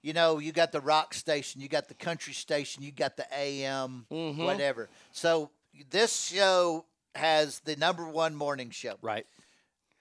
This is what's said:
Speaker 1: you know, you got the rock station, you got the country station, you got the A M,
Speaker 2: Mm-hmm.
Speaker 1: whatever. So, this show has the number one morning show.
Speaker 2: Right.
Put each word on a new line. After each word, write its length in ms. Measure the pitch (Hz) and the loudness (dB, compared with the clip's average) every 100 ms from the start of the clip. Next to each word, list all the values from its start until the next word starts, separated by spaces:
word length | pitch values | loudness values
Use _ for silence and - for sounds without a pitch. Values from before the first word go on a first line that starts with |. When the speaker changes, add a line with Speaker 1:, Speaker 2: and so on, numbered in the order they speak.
Speaker 1:
you 100 | 147 | -2
know, 240 | 165 165 156 | 4 4 4
you 140 | 151 | 0
got 200 | 160 165 | 2 2
the 100 | 156 | 2
rock 340 | 139 156 151 - | 2 2 2 -6
station, 460 | - 147 - 135 | -2 -2 -4 -12
you 60 | 139 | -2
got 200 | 151 - | -2 -2
the 80 | - | -10
country 380 | 170 165 - | -6 -6 -8
station, 500 | 131 - 147 139 139 | -10 -2 -2 -2 -10
you 80 | 143 | -14
got 260 | 135 143 - | -4 -4 -4
the 80 | 135 135 | -8 -4
A 300 | 143 139 135 | -4 -4 -4
M, 400 | 135 131 127 113 | -4 -6 -10 -10
Speaker 2:
Mm-hmm. 320 | 156 160 147 | -6 -6 -4
Speaker 1:
whatever. 440 | 170 196 143 117 110 - _ | -2 0 -2 -2 -10 -16 _
So, 380 | - 165 165 147 _ _ 139 139 | -2 2 2 0 _ _ -20 -2
this 380 | 180 220 - - | 2 2 2 -4
show 580 | 185 190 185 175 160 - _ _ - | 4 6 6 4 0 -6 _ _ -2
has 440 | 156 156 151 - | 4 4 4 -2
the 140 | 151 147 | -8 0
number 320 | 160 175 165 | 0 0 -4
one 260 | 156 160 151 | 0 0 0
morning 340 | 143 139 120 | -4 -4 -8
show. 280 | 107 120 98 | -8 -8 -6
Speaker 2:
Right. 240 | 113 107 - _ _ _ _ _ _ _ | -4 -4 -6 _ _ _ _ _ _ _